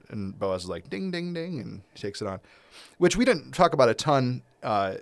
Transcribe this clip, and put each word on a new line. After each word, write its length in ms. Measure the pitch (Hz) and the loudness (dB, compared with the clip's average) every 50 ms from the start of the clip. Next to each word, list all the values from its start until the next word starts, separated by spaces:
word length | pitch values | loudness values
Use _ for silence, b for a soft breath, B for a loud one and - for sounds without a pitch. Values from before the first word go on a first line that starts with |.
| - - | -16 -12
and 300 | - 107 98 95 101 - | -10 -8 -8 -8 -6 -4
Boaz 260 | 101 95 92 90 90 | -2 -2 -2 -2 -4
is 40 | 92 | -6
like, 180 | 87 85 - - | -8 -8 -8 -8
"Ding, 200 | 185 196 190 185 | -8 -6 -6 -4
ding, 220 | 175 170 175 180 170 | -4 -6 -6 -6 -6
ding," 260 | 165 165 185 175 123 | -8 -8 -6 -8 -8
and 220 | 92 - - 98 - _ _ | -8 -10 -12 -14 -18 _ _
takes 260 | - - 101 98 - | -10 -10 -10 -8 -6
it 40 | 107 98 | -6 -6
on, 120 | 95 92 B B B B B B B B B B B B | -6 -8 B B B B B B B B B B B B
which 180 | 175 175 - | 2 2 4
we 80 | 214 254 | 4 4
didn't 260 | 262 220 147 - 135 | 4 2 2 -2 -6
talk 200 | 131 - 180 165 160 | 2 4 4 4 6
about 140 | 139 127 117 | 6 6 6
a 40 | 113 | 4
ton. 480 | - - 156 143 135 127 123 127 127 - _ _ _ | 2 2 2 4 4 2 0 -2 -4 -8 _ _ _
Uh, 320 | - 127 107 101 98 95 95 - | -4 0 0 2 2 0 -2 -6